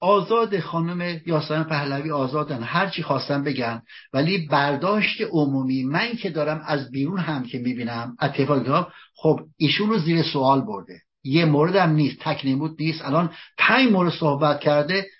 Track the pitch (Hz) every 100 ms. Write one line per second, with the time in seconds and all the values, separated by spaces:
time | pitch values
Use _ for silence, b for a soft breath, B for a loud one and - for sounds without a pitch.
0 | 180 202 175 233 226 196 - 165 170 180
1 | 175 165 170 156 151 156 156 147 143 139
2 | 156 151 - 151 147 127 117 170 190 -
3 | 160 135 - 143 143 127 117 113 B B
4 | B 135 160 196 151 147 143 135 180 214
5 | - - 214 160 139 135 131 131 131 165
6 | 240 226 190 156 147 156 156 147 123 135
7 | 143 190 160 139 120 127 123 123 117 117
8 | 123 - 139 135 139 139 127 160 175 B
9 | B - 156 139 - - 147 - 214 220
10 | 160 165 - 143 131 135 107 98 - -
11 | _ _ 131 156 160 147 170 190 165 156
12 | 135 - 156 151 135 135 156 156 160 -
13 | 135 156 165 B B - - 247 247 190
14 | 175 - 156 139 151 143 151 147 147 190
15 | 190